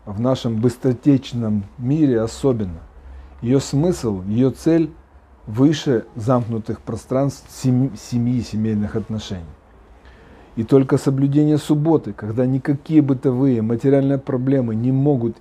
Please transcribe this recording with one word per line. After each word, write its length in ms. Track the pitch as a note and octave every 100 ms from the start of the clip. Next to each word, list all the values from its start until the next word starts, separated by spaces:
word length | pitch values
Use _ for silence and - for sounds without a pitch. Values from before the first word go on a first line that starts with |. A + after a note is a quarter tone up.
| -
а 60 |
в 80 | G2+
нашем 400 | B2 B2+ A#2+ A2
быстротечном 1080 | B2 - C3+ A#2+ D3+ C3+ - A#2+ A2 G#2+ G2+ -
мире 440 | B2 D#3 D3 A#2
особенно. 580 | A2+ - C#3 A#2 G2 E2 - - - - - -
Ее 180 | A#2 C3+
смысл, 640 | - C#3 E3+ F3 A#2 G2
ее 260 | F#2+ A2 C3
цель 420 | B2 D#3+ E3 D#3 - - - _ _ -
выше 580 | G#2+ C#3+ D3 D3+ A2+ - B2
замкнутых 680 | A2 B2 A2 A2+ G#2+ A2
пространств 640 | - A2+ - B2+ C#3 - -
сем-, 440 | - C3 B2+ C3+ G#2+
семьи, 440 | - B2 A#2+ B2
семейных 540 | G#2+ G#2+ A2 G#2+ G#2 A2+
отношений. 480 | G#2 A2 - F#2 D#2+ C#2 _ - - - - - - - - -
И 80 |
только 340 | A2 C#3 C3 C#3
соблюдение 600 | - C3+ C#3 C#3+ D3+ D3+
субботы, 540 | - D3+ D#3 D#3 -
когда 340 | G2+ G#2+ A2 B2+
никакие 560 | C3 C#3 C#3+ - D#3
бытовые, 580 | C#3+ B2+ C#3+ B2 C#3 A#2+
материальные 560 | A2 A#2 C#3 C#3 C3+ C#3
проблемы 560 | - C3 C3 C#3 A#2
не 180 | A2 B2
могут 460 | C3+ C#3+ C3+ A#2 -